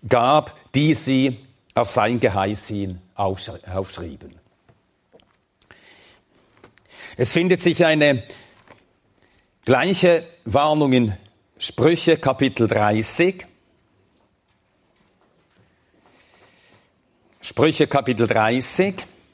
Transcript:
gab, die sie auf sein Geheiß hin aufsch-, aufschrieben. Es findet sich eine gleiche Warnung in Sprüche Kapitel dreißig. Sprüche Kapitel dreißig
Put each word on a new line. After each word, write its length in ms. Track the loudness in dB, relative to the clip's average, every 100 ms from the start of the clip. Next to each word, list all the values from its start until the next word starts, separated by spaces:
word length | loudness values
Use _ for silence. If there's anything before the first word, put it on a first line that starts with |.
| 0
gab, 500 | 0 4 2 0 -18 _
die 220 | 0 0
sie 440 | 0 0 0 0 -4 -16 _ _
auf 160 | -4 0
sein 280 | 0 0 0
Geheiß 500 | 0 0 -4 -6 -8
hin 320 | -8 -8 -10 _
aufsch-, 480 | -6 -6 -4 -12 -18 -10
aufschrieben. 680 | -8 -8 -12 -14 -16 -20 -20 _ _ _ _ _ _ _ _ _ _ _ _ _ -20 -20 -20 -20 _ _ _ _ _ -20 _ _ -20 -20 -4
Es 140 | 0
findet 280 | 2 2 2
sich 240 | 2 2
eine 400 | 2 4 2 2 -4 -20 -20 _ _ -20 _ _ _ _ _ _ _ _ 0
gleiche 600 | 0 2 2 2 2 -2 _ -2
Warnung 460 | 0 2 2 2
in 220 | 2 2 -4 _ _ _ _
Sprüche 580 | -10 0 2 2 2 2
Kapitel 520 | 0 0 -2 0 0
dreißig. 760 | 2 0 0 -2 0 0 -2 -16 _ _ _ _ _ _ _ _ _ _ _ _ _ _ _ _ _ _ _ _ _ _ _ _ _ _ _ _ _ _ _ _ _ _ _ _ _ _ _
Sprüche 460 | -14 0 0 2 2
Kapitel 400 | 2 0 0 2
dreißig 720 | 2 2 0 -2 -2 -2 -4 -16 _ _